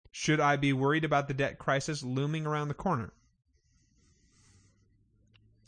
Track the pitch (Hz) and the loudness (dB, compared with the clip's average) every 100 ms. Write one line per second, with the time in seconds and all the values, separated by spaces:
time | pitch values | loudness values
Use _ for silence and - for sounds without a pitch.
0 | - - - 151 143 143 139 131 139 156 | -20 -6 0 4 4 4 2 2 2 2
1 | 156 143 139 135 139 - - 135 147 147 | 2 0 0 -2 -2 -2 -2 0 -2 -6
2 | 127 127 143 156 151 151 147 - 196 147 | -4 -2 -2 -2 -2 -2 -4 -4 -2 -2
3 | 104 - _ _ _ _ _ _ _ _ | -4 -12 _ _ _ _ _ _ _ _
4 | _ _ _ _ _ - _ _ _ _ | _ _ _ _ _ -20 _ _ _ _
5 | _ _ _ _ _ _ | _ _ _ _ _ _